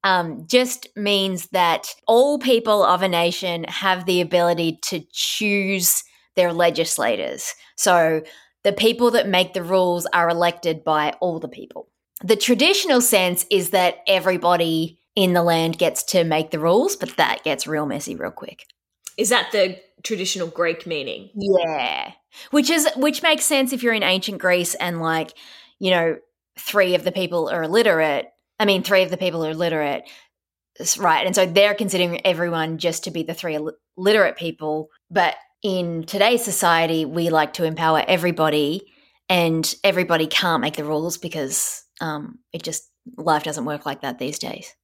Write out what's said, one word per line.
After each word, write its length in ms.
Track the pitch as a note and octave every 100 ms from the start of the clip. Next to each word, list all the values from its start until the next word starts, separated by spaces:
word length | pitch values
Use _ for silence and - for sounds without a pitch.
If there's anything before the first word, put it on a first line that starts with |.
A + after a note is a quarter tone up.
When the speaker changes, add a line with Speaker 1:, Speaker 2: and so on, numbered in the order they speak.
Speaker 1:
um, 420 | F#3+ F#3 E3+ D3+ E3
just 400 | B3 B3 - - -
means 520 | G3+ G3+ F#3+ F#3 -
that 460 | F#3 F3 E3 - - -
all 320 | A3+ C#4 D4
people 440 | B3 A#3 A3+ G#3
of 180 | F3 F3+
a 60 | F#3+
nation 580 | F3 F3 F3 F3+ E3+ E3
have 400 | - G3 F#3 F3
the 160 | F3+
ability 580 | E3+ F3+ F3 E3+ E3 D#3+
to 180 | - E3+ -
choose 920 | - - - G#3+ G3+ F#3+ G3 F3 - - _ _ -
their 180 | F3
legislators. 1000 | E3+ E3+ E3 E3 - A#2+ G#2 C#2 C2+ - - - -
So 460 | - F3+ D#3+ D#3 D#3 - _ _
the 100 | G3+
people 380 | G3+ A3+ A#3+ A#3+
that 160 | A3+ G3
make 260 | F#3 F#3
the 100 | F#3+
rules 420 | E3+ F#3+ F3+ F3 E3+
are 160 | F3 E3+
elected 540 | E3+ F3 E3+ E3+ D#3+
by 300 | - D3+ D3 -
all 180 | F3+ D#3+
the 80 | D#3
people. 420 | - - - - _ _ -
The 120 | F#3 G#3+
traditional 680 | - A#3+ D#4 G4 F#4+ B3+
sense 440 | A#3+ G3+ F3+ F3+ -
is 220 | G3 E3+
that 260 | F#3+ F3+ - -
everybody 920 | F#3+ F3 F3+ F3 F3 E3+ D#3+ E3 - _ -
in 180 | F#3
the 100 | F3
land 340 | E3+ E3 E3 E3
gets 260 | E3+ -
to 200 | - F#3+
make 280 | E3 D#3 D#3
the 80 | D#3+
rules, 360 | D#3+ G3 F4+ -
but 200 | - -
that 260 | D3 -
gets 240 | D#3+ C3+ -
real 180 | D3+ D3
messy 300 | G2+ - E2+
real 160 | -
quick. 340 | - - - - _ _ _ - -
Speaker 2:
Is 120 | G3+
that 220 | A#3+ -
the 260 | G#3+ F#3+ - _ _
traditional 440 | - G#3 F#3 F#3+ E3
Greek 380 | D#3+ E3+ E3 F3
meaning? 440 | D#3+ C3+ - F#3+ G#3
Speaker 1:
Yeah. 760 | G3+ F#3 E3+ D3+ B2 C#2 - - _ - -
Which 180 | C#4+ B3
is, 200 | E4 D4+ B3+
which 260 | D4 D4+
makes 220 | E4+ D#4 -
sense 260 | C#4 C4
if 100 | C4
you're 120 | A#3
in 100 | A3
ancient 360 | F#3 F#3 F#3+ G3
Greece 360 | F#3 F3+ F3 -
and, 260 | F3 E3+
like, 320 | D#3+ D#3+ D#3+ - - - - _
you 120 | F#3+
know, 260 | F3+ E3 D#3 _ _ _ -
three 360 | - G3+ F#3 F3+
of 100 | F3
the 80 |
people 360 | F#3+ F3+ F3 D#3
are 140 | E3+
illiterate. 640 | D#3+ G3+ A3+ E3 D#3 C#3 - _ _ _
I 60 | G#3
mean, 180 | F#3+
three 200 | F3+ G3
of 60 | F3+
the 80 | F3
people 280 | F#3 E3 D#3
are 80 |
literate, 500 | D#3+ E3+ D#3+ D3 C#3+ - - _ _ _ _ _ _
s-, 180 | E3 -
right? 280 | F3+ D#3+ F3+
And 80 |
so 120 | F3+ F#3
they're 300 | E3+ G3+ G#3
considering 500 | G3+ F#3 F3 E3+ G3
everyone 520 | E3 F3 E3 D#3+ D#3+
just 280 | E3+ E3 -
to 60 |
be 120 | E3
the 100 | D#3+
three 220 | E3 F3 D3+
ill-, 160 | D#3 - _ -
literate 400 | F#3 G#3+ F3+ -
people. 540 | E3+ D#3+ D#3 D#3 D#3 _ _
But 260 | F3 F3 - _ _
in 400 | G#3 F#3 F3 E3
today's 400 | D#3+ G3+ G#3 A#3+
society, 600 | A#3+ F3+ F3+ E3 E3 E3 D3+
we 240 | E3 E3+
like 240 | D#3+ D3+
to 100 | -
empower 400 | E3 D#3+ D#3+ D#3 -
everybody, 840 | F3+ F3 E3 D#3 D3+ C#3+ F3+ - _ _ _ _
and 440 | F3+ E3+ D#3+ D#3 -
everybody 460 | G3+ F3+ F3+ E3 D#3+
can't 340 | - F3+ D#3+
make 140 | C#3+ D#3
the 80 |
rules 340 | D3 D3+ E3 E3
because, 680 | - E3+ C3+ C3 - - _ _
um, 380 | E3 D3+ D3 - _
it 120 | E3+
just, 200 | E3 D#3 _ _ - -
life 280 | D#3+ D3+
doesn't 200 | D3+ C3
work 220 | B2+ D3 D3
like 160 | C3+
that 180 | C#3 B2
these 200 | C3 D3+
days. 340 | - - - _